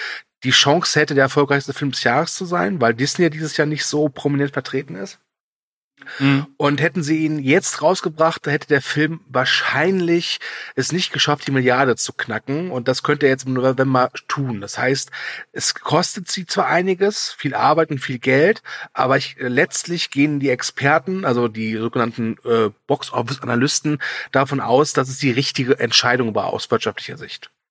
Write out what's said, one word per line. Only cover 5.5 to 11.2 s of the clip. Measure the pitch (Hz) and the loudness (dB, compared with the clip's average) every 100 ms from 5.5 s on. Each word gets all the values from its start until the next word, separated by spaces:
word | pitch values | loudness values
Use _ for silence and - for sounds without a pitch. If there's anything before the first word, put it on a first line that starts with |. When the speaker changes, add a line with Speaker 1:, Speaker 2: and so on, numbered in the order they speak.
| _ _ _ _ _ - - | _ _ _ _ _ -18 0
Speaker 2:
Mhm. | 135 135 151 - | 2 2 0 -2
Speaker 1:
Und | 143 143 | 0 2
hätten | 156 185 | 0 0
sie | 147 160 156 | 0 0 0
ihn | 151 | 0
jetzt | 131 160 - - | 2 2 2 0
rausgebracht, | 156 185 185 156 160 - - | 2 2 -2 0 0 0 -2
hätte | 143 - | -4 2
der | 143 | 0
Film | - 147 156 160 - | 2 0 0 -2 -4
wahrscheinlich | 131 131 - - 131 165 190 170 170 - - - - - - | -2 0 0 0 0 2 2 2 2 0 -6 -8 -12 -8 -6
es | 131 | -2
nicht | 165 - | -2 -2
geschafft, | 135 | 0